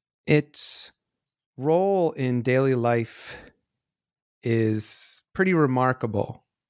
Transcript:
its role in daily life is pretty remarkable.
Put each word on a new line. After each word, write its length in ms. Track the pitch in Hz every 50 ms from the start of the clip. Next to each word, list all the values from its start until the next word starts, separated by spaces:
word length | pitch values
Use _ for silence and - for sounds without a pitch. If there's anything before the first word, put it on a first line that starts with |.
| _ _ _ _ _ -
its 640 | 151 147 147 - - - - - - - - - - _ _ _ _ _ _ _ _ _ _ _ _ -
role 540 | 127 147 160 175 190 196 196 190 175 160
in 300 | - - 135 127 123 123
daily 340 | 117 127 127 131 135 135 131
life 600 | 123 117 120 120 117 117 - - - - - - - - - - _ _ _ _ _ _ _ _ _ _ _ _ _ _ _ _ _ -
is 800 | 120 113 113 113 110 110 110 107 - - - - - - - - _ -
pretty 200 | - 190 190 185
remarkable. 920 | 165 151 135 131 127 127 127 127 - - 113 104 101 - - - - _ _ _ _ _ _